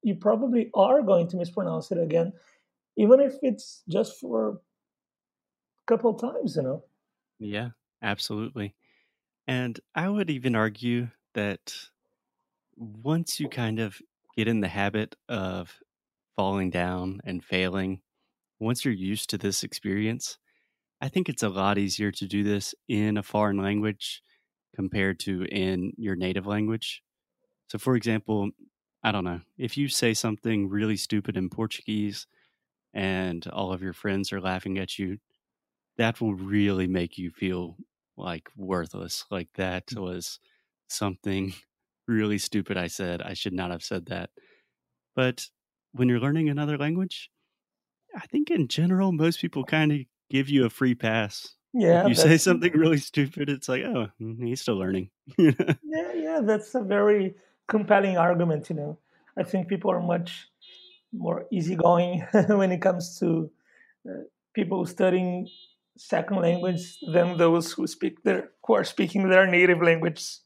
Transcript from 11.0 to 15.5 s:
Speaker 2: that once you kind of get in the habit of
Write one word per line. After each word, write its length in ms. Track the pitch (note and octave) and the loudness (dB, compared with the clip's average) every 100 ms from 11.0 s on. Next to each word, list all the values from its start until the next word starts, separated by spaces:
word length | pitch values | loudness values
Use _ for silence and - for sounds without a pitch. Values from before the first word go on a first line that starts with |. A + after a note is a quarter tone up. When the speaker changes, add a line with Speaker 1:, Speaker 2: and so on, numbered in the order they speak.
| A#2+ _ _ - | -4 _ _ -4
Speaker 2:
that 400 | G2+ G2 - - - _ _ _ _ _ _ _ _ _ | -4 -6 -12 -16 -18 _ _ _ _ _ _ _ _ _
once 640 | A2+ G#2+ B2 E3 E3+ - | -18 -10 -2 -2 -2 -6
you 100 | D3 | -6
kind 300 | - A#2 G#2+ | -4 -2 -2
of 220 | A2 - - _ _ - | -4 -8 -20 _ _ -2
get 120 | A2 | 0
in 140 | A2+ | 0
the 60 | F#2+ | 0
habit 480 | G2 G2+ G#2+ G#2+ - - | -2 -2 -2 -4 -8 -10
of 500 | A#2 F#2+ | -6 -6